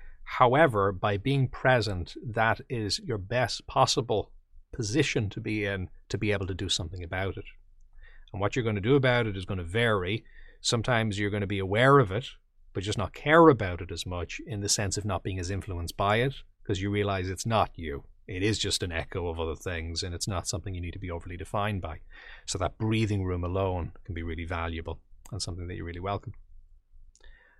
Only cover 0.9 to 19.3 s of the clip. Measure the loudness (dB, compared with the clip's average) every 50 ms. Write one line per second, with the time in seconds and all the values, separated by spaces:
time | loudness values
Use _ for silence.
0.9 | 2 0 0 0 0 0 0 0 2 2 2 0 0 0 4 4 4 4 4 0
1.9 | -2 -4 -6 -8 -10 -10 -10 -4 0 2 4 4 2 0 -2 -6 -4 -4 -2 -2
2.9 | -2 -4 -4 -4 -4 -4 -4 -2 0 0 0 0 -2 -6 -8 -2 2 4 4 4
3.9 | 4 2 0 0 0 0 -2 -2 -8 -20 -20 _ -20 -20 -20 _ -8 -6 -4 0
4.9 | 2 2 2 2 2 0 -2 -2 -4 -6 -6 -4 -2 -2 -2 -2 -2 -2 -4 -6
5.9 | -10 -14 -8 -6 -4 -2 0 0 0 0 0 -2 -4 -4 -2 -2 -2 -2 -2 -6
6.9 | -8 -10 -8 -6 -4 -4 -2 -2 -4 -6 -10 -14 -16 -20 -20 -20 -20 -20 -20 -20
7.9 | -20 -20 -20 -20 -20 -20 -16 -12 -4 -2 -2 0 0 0 0 0 0 2 4 6
8.9 | 6 6 6 6 4 4 2 2 -2 -4 -4 -4 -4 -4 -4 -2 0 2 4 4
9.9 | 4 2 2 0 -2 -4 -6 -10 -20 -20 -20 -20 -14 -6 -2 0 0 2 2 2
10.9 | 2 2 2 2 0 0 -2 0 0 0 0 0 0 -2 0 2 4 6 8 8
11.9 | 8 8 8 6 2 -4 -4 -6 -12 -20 _ _ _ -20 -20 -10 -8 -6 -4 -2
12.9 | -2 -2 -4 -4 -6 -4 2 6 8 10 10 10 10 8 4 -2 -4 -4 -6 -8
13.9 | -8 -8 -6 -6 -6 -6 -6 -6 -8 -10 -10 -8 -6 -4 -2 0 0 0 0 0
14.9 | -2 -2 -2 -2 -2 -2 -2 -4 -4 -4 -4 -4 -4 -6 -6 -6 -6 -6 -6 -6
15.9 | -4 0 2 2 4 4 2 0 -2 -6 -12 -20 _ -10 -4 -4 -2 -2 -2 0
16.9 | 0 0 0 0 0 -2 -2 -4 -4 -4 0 2 4 4 4 2 0 -6 -8 -8
17.9 | -8 -8 -10 -14 -20 -18 -14 -10 -4 0 0 2 2 0 0 0 -2 -2 -2 -2
18.9 | -4 -4 -6 -4 -6 -4 -4 -4